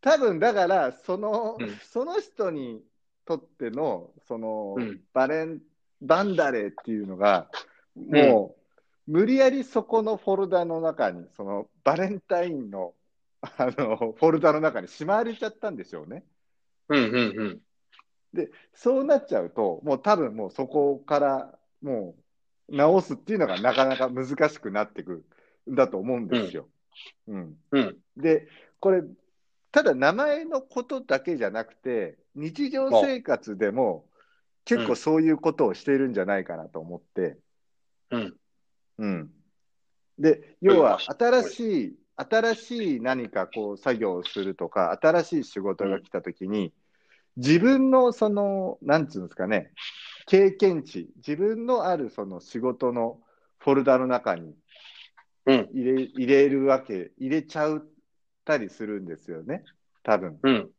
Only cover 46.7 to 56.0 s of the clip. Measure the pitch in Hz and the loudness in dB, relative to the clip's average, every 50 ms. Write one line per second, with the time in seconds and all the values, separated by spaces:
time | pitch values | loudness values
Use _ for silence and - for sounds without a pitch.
46.7 | _ _ _ _ _ _ _ _ _ _ _ _ _ 127 123 135 156 170 185 247 | _ _ _ _ _ _ _ _ _ _ _ _ _ -6 2 4 4 6 6 4
47.7 | 269 269 262 262 262 262 254 240 240 - 220 214 202 202 202 202 196 196 190 185 | 4 4 4 4 4 4 4 4 2 2 0 0 0 0 0 -2 -2 -2 -4 -6
48.7 | - - - 139 143 165 156 135 - 98 92 82 - - 92 98 107 95 80 - | -8 -8 0 2 2 2 2 -2 -6 -10 -12 -12 -6 -6 -4 0 0 -2 -2 -4
49.7 | _ - - - - - - - - - - - - 190 196 196 190 196 208 190 | _ -16 -16 -16 -16 -16 -20 -20 -20 -20 -2 4 6 6 6 6 4 4 2 2
50.7 | 175 156 135 - - 95 85 - - - - - 147 151 190 208 220 220 233 240 | 2 0 -6 -8 -12 -12 -12 -12 -16 -18 -8 -8 -4 -2 -2 -2 -2 -2 -2 -2
51.7 | 254 233 170 185 180 156 135 107 - - 104 98 92 87 - - - 117 117 127 | -2 0 0 -2 -2 -2 -4 -8 -8 -10 -10 -10 -10 -14 -16 -12 -10 -4 -2 -2
52.7 | 120 123 - 123 120 123 117 113 113 - _ _ _ _ _ _ _ _ - 143 | -2 0 -2 -2 0 0 -4 -4 -6 -10 _ _ _ _ _ _ _ _ 0 2
53.7 | 135 139 131 139 131 127 131 127 127 120 - 113 92 85 82 80 76 _ _ _ | 2 4 6 4 4 4 4 0 -2 -2 0 -2 -4 -4 -6 -16 -20 _ _ _
54.7 | _ - - - - - - - _ - _ _ _ _ _ 131 135 123 101 - | _ -20 -20 -20 -20 -20 -20 -20 _ -20 _ _ _ _ _ 2 4 4 2 -2
55.7 | - 131 123 127 131 131 | -6 -4 -2 0 0 0